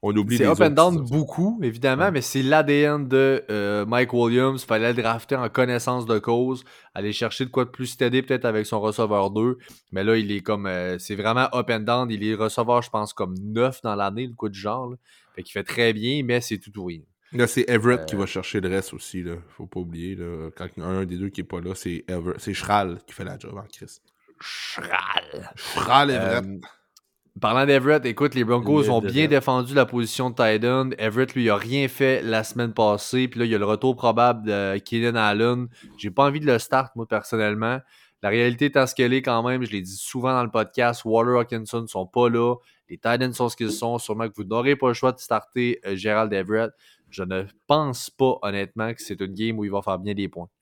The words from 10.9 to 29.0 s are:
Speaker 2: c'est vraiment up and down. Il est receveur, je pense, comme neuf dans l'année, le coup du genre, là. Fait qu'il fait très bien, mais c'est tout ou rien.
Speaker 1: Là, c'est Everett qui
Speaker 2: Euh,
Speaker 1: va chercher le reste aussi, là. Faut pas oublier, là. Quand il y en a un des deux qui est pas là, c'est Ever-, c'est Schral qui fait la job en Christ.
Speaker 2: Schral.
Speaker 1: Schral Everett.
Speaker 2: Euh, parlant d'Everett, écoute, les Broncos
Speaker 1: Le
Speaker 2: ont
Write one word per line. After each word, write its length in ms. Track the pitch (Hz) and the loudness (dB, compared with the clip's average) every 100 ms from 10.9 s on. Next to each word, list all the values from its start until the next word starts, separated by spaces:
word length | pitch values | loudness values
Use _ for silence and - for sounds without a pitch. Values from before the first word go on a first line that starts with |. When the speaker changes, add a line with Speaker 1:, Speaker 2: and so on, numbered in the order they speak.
| 90 | -6
Speaker 2:
c'est 160 | - 101 | -6 -4
vraiment 320 | 104 120 131 123 | 0 2 2 0
up 140 | 120 | -2
and 100 | 113 | -2
down. 280 | 107 120 123 | 0 0 0
Il 120 | 107 | -2
est 120 | 107 110 | -2 0
receveur, 480 | 110 - 113 120 | -2 0 2 2
je 80 | 120 | 0
pense, 220 | 110 107 | -6 -6
comme 200 | - 95 92 | -6 -6 -6
neuf 400 | 101 110 127 127 | -4 0 0 0
dans 140 | 117 104 | -6 -2
l'année, 320 | 101 104 127 | -2 -4 -8
le 80 | 117 | -6
coup 120 | 107 | -8
du 120 | 98 | -6
genre, 320 | 104 120 123 | -6 -6 -8
là. 40 | 123 _ _ _ - | -14 _ _ _ -18
Fait 60 | |
qu'il 100 | 90 | -10
fait 120 | 101 | -10
très 280 | 95 - 117 | -6 0 2
bien, 300 | 107 117 143 | 2 -2 -2
mais 160 | 123 120 | 0 -2
c'est 200 | 120 104 | -2 -8
tout 200 | - 104 | -8 -10
ou 60 | 90 | -10
rien. 160 | 82 - _ _ | -10 -16 _ _
Speaker 1:
Là, 140 | 123 120 | 0 2
c'est 180 | - 120 | 2 2
Everett 360 | 120 113 123 78 | 4 4 2 0
qui 100 | 101 | -4
Speaker 2:
Euh, 40 | |
Speaker 1:
va 60 | 98 | -2
chercher 340 | 95 92 107 | -4 -4 -4
le 80 | 92 | 0
reste 240 | 95 95 | -2 -4
aussi, 280 | 95 - 92 | -14 -12 -8
là. 120 | 87 85 85 | -8 -10 -14
Faut 160 | _ 98 | _ -12
pas 160 | 92 | -10
oublier, 340 | 87 82 87 95 | -10 -8 -10 -8
là. 360 | 87 85 80 - | -8 -10 -12 -12
Quand 120 | 90 - | -14 -10
il 40 | |
y 40 | 87 | -4
en 40 | |
a 20 | |
un 120 | 95 95 | -4 -4
des 120 | 90 | -6
deux 100 | 98 | -6
qui 140 | 98 | -8
est 20 | |
pas 160 | 85 87 | -8 -8
là, 160 | 87 92 | -8 -8
c'est 300 | - 85 - | -6 -8 -6
Ever-, 280 | 90 85 - | -6 -6 -6
c'est 160 | - | -6
Schral 460 | 95 - 104 95 87 _ | -8 0 2 2 -6 _
qui 80 | |
fait 120 | - 92 | -14 -12
la 120 | 98 | -12
job 200 | - 101 | -16 -16
en 60 | 101 | -18
Christ. 340 | - - - _ _ _ _ | -20 -20 -20 _ _ _ _
Speaker 2:
Schral. 1120 | - - - - - 92 - - - 71 - - | -12 -10 -10 -10 -4 -4 -2 -6 -6 -14 -16 -14
Speaker 1:
Schral 560 | - - - 131 143 | -8 -4 4 4 6
Everett. 340 | 127 95 98 95 | 2 0 -2 -2
Speaker 2:
Euh, 140 | 98 - _ _ _ _ _ _ - | -12 -16 _ _ _ _ _ _ -4
parlant 240 | 107 120 139 | 0 2 4
d'Everett, 400 | 139 131 151 123 | 4 6 2 2
écoute, 300 | 107 143 131 | 0 0 2
les 100 | 113 | 2
Broncos 380 | 123 113 151 | 2 4 4
Speaker 1:
Le 60 | 143 | 4
Speaker 2:
ont 100 | 120 | 2